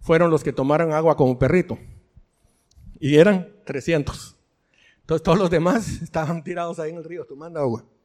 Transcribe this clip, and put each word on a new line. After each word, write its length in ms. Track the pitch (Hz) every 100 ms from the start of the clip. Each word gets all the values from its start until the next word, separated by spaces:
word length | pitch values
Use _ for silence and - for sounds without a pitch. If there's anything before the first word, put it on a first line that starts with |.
fueron 320 | - 165 170
los 100 | 156
que 100 | 160
tomaron 400 | 135 135 151 165
agua 240 | 156 160 151
como 220 | 131 123
perrito. 400 | 131 180 165 113 - - _ - _ _ _ _ _ _ - -
Y 200 | 139 147
eran 300 | 185 190 175 _
trescientos. 720 | - 143 143 160 143 - - _ _ _ _ _ _ _
Entonces, 200 | - 160
todos 160 | 160 175
los 100 | 185
demás 400 | 170 170 226 170
<laughs> 140 | -
estaban 400 | 170 165 156 170
tirados 380 | 156 175 170 165
ahí 100 | 156
en 60 | 170
el 80 |
río 200 | 160 175
tomando 360 | 143 139 165 165
agua. 240 | 139 107 - _